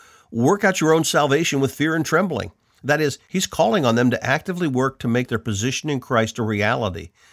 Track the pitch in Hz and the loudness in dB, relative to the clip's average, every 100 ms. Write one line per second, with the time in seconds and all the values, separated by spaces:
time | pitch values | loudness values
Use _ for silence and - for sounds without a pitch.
0 | - _ _ 113 131 202 202 185 156 160 | -20 _ _ 0 2 4 2 2 4 4
1 | 156 165 143 143 170 139 135 - 151 165 | 4 2 4 2 2 0 0 0 -2 0
2 | 151 160 190 123 92 - _ _ 123 151 | 0 0 0 -2 -6 -12 _ _ -2 0
3 | 147 - _ 185 - - 202 220 127 113 | 0 -4 _ -6 -4 0 0 2 2 2
4 | 127 117 117 151 - 175 170 127 135 - | 2 0 -2 -4 -4 -4 -2 0 -2 -2
5 | 127 120 123 117 120 98 123 131 151 139 | -2 -2 -2 -4 -4 -4 -4 -4 -4 -6
6 | - 120 110 - 110 104 104 131 107 87 | -2 0 0 -2 -2 0 0 0 -2 -6
7 | 85 _ _ | -14 _ _